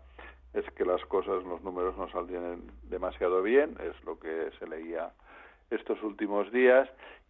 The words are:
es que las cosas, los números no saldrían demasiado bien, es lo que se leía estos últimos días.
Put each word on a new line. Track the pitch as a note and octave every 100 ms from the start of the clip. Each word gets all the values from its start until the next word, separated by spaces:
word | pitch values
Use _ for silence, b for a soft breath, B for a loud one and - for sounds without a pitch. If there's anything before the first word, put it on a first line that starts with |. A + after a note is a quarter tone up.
| B B B B -
es | G#2+ -
que | -
las | F#2 F2+ -
cosas, | G2 F#2+ F#2
los | F2+ E2+
números | F#2 F2+ F#2 F#2
no | F2+
saldrían | F2+ F2 F2+ F2 F2 - -
demasiado | - F2+ F#2 - F#2 F#2
bien, | G2+ C3+ D#3 -
es | - -
lo | - E2
que | D#2+ D#2+ D#2+ -
se | E2
leía | D#2+ E2 E2 E2 - B B B B B
estos | A2 - -
últimos | A2 G2 G#2 G2+ G2+
días. | B2 B2+ C3 C3+ - B B